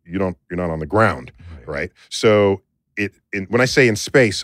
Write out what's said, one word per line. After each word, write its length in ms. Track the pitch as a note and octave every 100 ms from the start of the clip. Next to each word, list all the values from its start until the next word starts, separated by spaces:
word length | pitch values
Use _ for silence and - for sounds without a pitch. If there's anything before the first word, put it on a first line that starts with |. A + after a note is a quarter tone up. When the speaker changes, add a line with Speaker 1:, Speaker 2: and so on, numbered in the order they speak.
| -
Speaker 1:
you 100 | F#2
don't, 180 | F#2+ F2 _
you're 80 | F2
not 120 | F2
on 100 | D#2+
the 60 | D2+
ground, 460 | G2 A2 C2+ B1+ _ - D#2+
Speaker 2:
Right. 100 | -
Speaker 1:
right? 240 | C#2+ E2+ - _
So 520 | - A#2 G#2 G2+ G2 _ _ _ -
it, 180 | G2+ - _
in, 100 | G2+ F#2+
when 160 | A2+
I 40 | B2
say 220 | - B2
in 80 | G#2
space, 480 | - C#3+ A#2 -